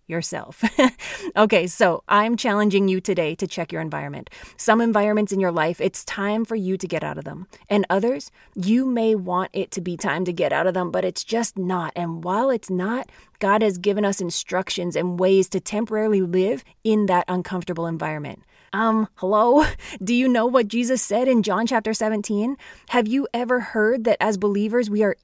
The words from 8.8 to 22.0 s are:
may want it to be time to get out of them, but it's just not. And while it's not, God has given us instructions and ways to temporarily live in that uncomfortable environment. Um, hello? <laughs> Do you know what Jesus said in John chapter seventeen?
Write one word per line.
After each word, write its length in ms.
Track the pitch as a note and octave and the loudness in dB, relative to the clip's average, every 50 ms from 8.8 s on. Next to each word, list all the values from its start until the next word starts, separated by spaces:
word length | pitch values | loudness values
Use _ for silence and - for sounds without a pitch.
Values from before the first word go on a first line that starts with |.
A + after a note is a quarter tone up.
| C4 | 2
may 300 | C4 B3 A#3 A3+ A3 A3 | 2 0 0 2 2 2
want 360 | G#3 F3+ F#3 F3+ F3+ F#3+ - - | 0 0 -2 -2 -2 -2 -2 -4
it 160 | F#3+ F#3+ - | -6 -6 -4
to 100 | - - | -6 -8
be 160 | E3+ F3+ F3 | -6 -6 -6
time 300 | E3 - G3 C#3+ E3 F#3 | -4 -2 -2 -2 0 -2
to 60 | F3+ F3 | -2 -2
get 200 | E3+ E3+ C#3+ C#3+ | 0 0 0 0
out 140 | C#3+ E3 | 0 0
of 80 | F#3 F3 | 0 0
them, 160 | F#3 F3+ F3 | 0 -2 -2
but 160 | D#3 F3+ F#3 | -2 -2 -2
it's 180 | F#3 F#3 - - | -2 -4 -6 -6
just 320 | - A3 A3+ A#3 - - | -4 -2 -2 -2 -2 -4
not. 360 | G3 F#3 F3 F#3 F3+ E3 D#3 - | -4 -4 -2 -2 -4 -4 -6 -6
And 260 | - F3 E3+ E3 E3 D#3+ | -6 -6 -6 -6 -6 -4
while 280 | F3+ F#3 G#3+ B3+ C4+ | -2 -2 0 0 0
it's 180 | C4 A3+ - - | 0 -2 -4 -4
not, 400 | F#3+ F3+ F3+ G3+ A3+ B3+ - - - - - _ _ _ | -4 -2 -2 -2 -4 -4 -6 -10 -14 -20 -20 _ _ _
God 240 | - G3 G3+ G#3+ A3 | 2 2 4 4 4
has 160 | G#3+ F#3+ F3+ | 2 0 0
given 260 | F3 G3+ G3+ G3+ G#3 | 0 0 0 2 0
us 160 | G3 G3 - | 0 0 -2
instructions 760 | G3 E3+ - - - - - F3+ F#3+ - - - F3 F3 D#3 | -4 -4 -6 -6 -6 -4 -4 -4 -4 -4 -4 -4 -4 -4 -2
and 220 | D#3 E3 F3+ F3 F3 | -2 -2 -2 0 0
ways 300 | F#3 F#3 F#3+ F#3+ F#3 - | 2 4 6 4 4 2
to 100 | - F#3+ | -2 -6
temporarily 600 | - - - G#3 A#3 G3+ A3 G#3+ G#3+ A3 G#3+ G3 | -4 -4 -4 -4 -4 -2 -2 0 0 2 2 2
live 440 | F#3+ F3 F3 F#3 F#3 G3 B3+ C4+ - _ _ _ - | 2 2 2 2 2 0 0 -4 -8 _ _ _ 0
in 220 | A3 A3 G#3+ G#3 | 2 2 2 4
that 180 | F#3+ F#3 F3 E3+ - | 4 2 2 2 0
uncomfortable 580 | F#3 F3+ F3 - G3 F3+ E3+ - F3 E3 E3 | -2 -4 -4 -4 -6 -6 -6 -6 -6 -4 -4
environment. 560 | E3 E3 D#3+ D#3+ D#3 D#3 D3+ D3 C3+ - - - _ _ _ _ _ - | -4 -4 -4 -6 -6 -6 -6 -8 -10 -12 -14 -18 _ _ _ _ _ -4
Um, 320 | G3 A3+ A3+ A3 A3 A3 - _ | 0 2 2 2 2 0 -2 _
hello? 480 | - - F#3 G#3 G#3 A3 A#3+ B3 D4 D#4 - - - - | -6 -2 2 4 4 6 6 6 6 4 4 0 -6 -10
<laughs> 200 | - - B3 F#3 | -14 -12 -8 -4
Do 120 | F#3+ A#3+ | 0 0
you 140 | A#3+ B3+ C4 | 2 2 2
know 180 | B3 A#3 A3 | 2 2 2
what 200 | B3 A#3+ C4 A#3+ | 2 2 2 2
Jesus 360 | G#3 A3 A#3 B3 A#3 C4 A#3+ - | 2 0 -2 0 0 0 0 0
said 260 | - G3 A3+ B3+ C4 | 0 0 2 2 4
in 140 | C4 A#3 G3 | 4 4 2
John 240 | A3 F#3+ G3 A#3 | 2 0 0 0
chapter 260 | A#3 C4+ A3+ G#3+ A3 A3 | 0 0 0 0 -2 -2
seventeen? 640 | - | -2